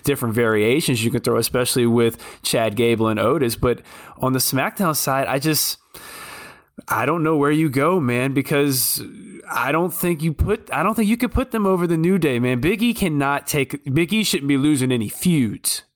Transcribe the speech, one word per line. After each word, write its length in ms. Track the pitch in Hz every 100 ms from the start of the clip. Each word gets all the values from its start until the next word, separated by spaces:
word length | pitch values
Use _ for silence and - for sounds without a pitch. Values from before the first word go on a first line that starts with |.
different 320 | 139 139 117 110
variations 680 | 113 107 107 147 160 117
you 60 | 113
can 120 | 120
throw, 160 | 127 117
especially 500 | 113 123 123 131 120
with 360 | 117 117 113 - -
Chad 320 | - 127 110 104
Gable 320 | 117 110 110
and 120 | 110
Otis. 360 | 107 156 120 110
But 260 | 123 117 - - - -
on 140 | 131
the 60 | 131
SmackDown 560 | - 135 180 - 175 143
side, 300 | - 135 135
I 140 | 135
just, 400 | 156 143 - - _ - - - - - - - _ - -
I 200 | 110 127
don't 160 | 170
know 140 | 156 156
where 140 | 143
you 180 | 151 160
go, 300 | 135 151 185
man, 340 | 123 120 135
because 680 | 139 135 143 143 131 - - 101 - - - -
I 220 | 131 127
don't 220 | 156 180
think 280 | - 180 160
you 120 | 165
put, 380 | 147 165 214 -
I 120 | 131
don't 100 | 190
think 160 | 226 208
you 80 | 233
could 140 | 226
put 200 | - 262
them 140 | 226 196
over 220 | 185 175
the 100 | 165
New 220 | 170 196
Day, 180 | 156 120
man. 220 | 123 127
Big 240 | 156 208
E 100 | 233
cannot 540 | 226 190 147 139 143 -
take, 440 | 143 135 147 143
Big 220 | 135 170
E 100 | 220
shouldn't 240 | 202 165 139
be 100 | 139
losing 340 | 147 143 127
any 180 | 123 107
feuds. 720 | - 180 156 110 - - - -